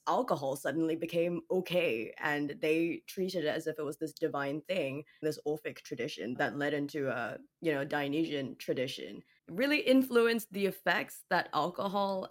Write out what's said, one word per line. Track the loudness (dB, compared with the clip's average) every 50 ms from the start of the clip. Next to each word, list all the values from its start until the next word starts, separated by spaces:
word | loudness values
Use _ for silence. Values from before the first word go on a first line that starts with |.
| _ 0
alcohol | 0 2 2 2 0 0 0 -2 -4
suddenly | -2 -2 -2 0 2 2 0 0
became | -2 -4 -2 0 2 2 2 0 -2 -2 -2
okay, | -2 -2 0 2 2 2 4 2 2 0 -2 -6 -6 -4
and | -2 0 0 0 0 -2 -2 0
they | 2 2 4 4 2 2 0 -4 -8 -8
treated | -6 -4 -4 -2 -2 0 0
it | 0
as | 0 -2 -2
if | -4 -4 -4
it | -4
was | -6 -4 -6
this | -6 -8 -4
divine | -2 -2 -2 0 -2 -2 -2 -2 -4
thing, | -4 -4 -2 -2 -2 -2 -4 -6 -10 -12 _ _ -4
this | -4 -4 -2 -4
Orphic | -4 -4 -4 -4 -8 -10 -10
tradition | -12 -10 -8 -6 -6 -6 -6 -6 -6 -6 -2
that | 0 0 0 0 0
led | 0 0 0
into | 0 -2 -2 -4 -2 -2 -2
a, | -2 -2 -4 -4 -6 -10 -14 -18 _ _
you | 0 0 0
know, | 0 0
Dionysian | 0 -2 -2 0 0 0 0 0 0 0 -2 -4 -4 -8 -6
tradition. | -4 -2 0 0 -2 -2 -4 -6 -10 -10 -12 -14 -16 _ _ _ _ -6
It | -2
really | 0 2 4 2 4
influenced | 6 6 6 6 6 6 6 6 6 6 4 2 -2 -4 -2
the | 0 0 0
effects | 0 0 2 2 2 2 0 -2 -8 -14 -4 0
that | 2 2 2 2 0
alcohol | 0 0 0 0 -2 -2 0 0 0 2 2 0 -2 -4 -4